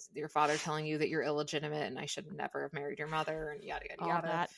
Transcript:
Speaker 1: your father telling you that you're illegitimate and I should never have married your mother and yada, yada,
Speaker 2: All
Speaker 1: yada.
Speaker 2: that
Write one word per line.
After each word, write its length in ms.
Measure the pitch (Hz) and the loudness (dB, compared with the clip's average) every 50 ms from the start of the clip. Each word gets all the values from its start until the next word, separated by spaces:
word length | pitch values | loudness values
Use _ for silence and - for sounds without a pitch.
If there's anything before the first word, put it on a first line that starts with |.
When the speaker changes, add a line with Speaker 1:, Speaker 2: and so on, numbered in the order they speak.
| - - - | -10 -10 -6
Speaker 1:
your 140 | - 151 | -6 -4
father 300 | 151 - 151 151 147 151 | 0 4 6 6 6 6
telling 280 | 151 - 170 151 156 156 | 4 2 0 0 0 0
you 120 | 151 156 | 0 2
that 120 | 151 151 107 | 2 2 2
you're 140 | 156 156 123 | 4 2 2
illegitimate 640 | 147 147 147 147 147 160 147 151 151 151 151 143 | 2 2 2 0 0 0 0 0 0 -2 0 -2
and 140 | - 127 135 | -2 -4 -4
I 80 | 147 | -4
should 240 | 147 - 139 - 151 - | -4 -4 -6 -6 -8 -6
never 300 | 147 139 139 - 139 143 | -4 -4 -2 -2 -2 -4
have 100 | 143 - | -4 -4
married 240 | 147 143 143 - | -4 -4 -4 -4
your 100 | - 147 | -4 -4
mother 420 | 151 160 156 156 156 156 160 156 151 | 0 0 0 2 0 0 -2 -2 -4
and 140 | 151 143 - | -6 -8 -8
yada, 220 | - 156 143 - | -6 -6 -6 -6
yada, 140 | - 180 - | -8 -6 -4
Speaker 2:
All 80 | 170 170 | 0 2
Speaker 1:
yada. 180 | 170 170 165 | 2 2 2
Speaker 2:
that 220 | 165 165 170 175 - - | 2 2 2 2 0 -2